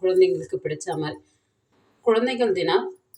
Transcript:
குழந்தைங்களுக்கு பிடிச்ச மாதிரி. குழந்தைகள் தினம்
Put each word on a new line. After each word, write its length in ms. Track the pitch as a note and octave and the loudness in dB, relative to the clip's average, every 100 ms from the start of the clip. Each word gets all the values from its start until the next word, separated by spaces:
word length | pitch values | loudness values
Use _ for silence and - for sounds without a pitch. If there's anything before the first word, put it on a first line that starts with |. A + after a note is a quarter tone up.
குழந்தைங்களுக்கு 560 | F#3 F#3 F#3 D#3+ D#3+ - | 0 4 4 2 -6 -8
பிடிச்ச 340 | D#3 D3+ F#4+ D#3 | -6 -8 -6 -6
மாதிரி. 220 | D3+ - _ _ _ _ _ _ _ _ | -6 -8 _ _ _ _ _ _ _ _
குழந்தைகள் 500 | A#3+ A3+ B3 A#3+ A#3 | 0 2 0 0 0
தினம் 460 | F#3 E3 F#3+ - - _ | 0 0 0 -2 -12 _